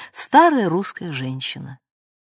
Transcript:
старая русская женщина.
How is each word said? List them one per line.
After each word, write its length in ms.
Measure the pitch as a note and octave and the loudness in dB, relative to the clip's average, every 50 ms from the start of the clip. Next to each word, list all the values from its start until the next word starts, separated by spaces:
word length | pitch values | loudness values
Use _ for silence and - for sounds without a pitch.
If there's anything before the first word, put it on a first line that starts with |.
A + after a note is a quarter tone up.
| - - | -20 -16
старая 560 | - - - - - - E3+ F3 D4+ C4 G#3+ F3+ | -10 -8 -4 4 6 6 6 6 4 2 0 0
русская 440 | D#3+ F#3 G3 - - - F3+ F3 | -2 -2 -4 -6 -10 -10 -10 -10
женщина. 680 | D3 C3 C3 C3 C3 C3+ C3 - - - C#3 C3+ C3+ - _ _ _ _ _ _ _ _ _ | -8 -8 -8 -8 -8 -8 -8 -8 -10 -12 -14 -16 -18 -20 _ _ _ _ _ _ _ _ _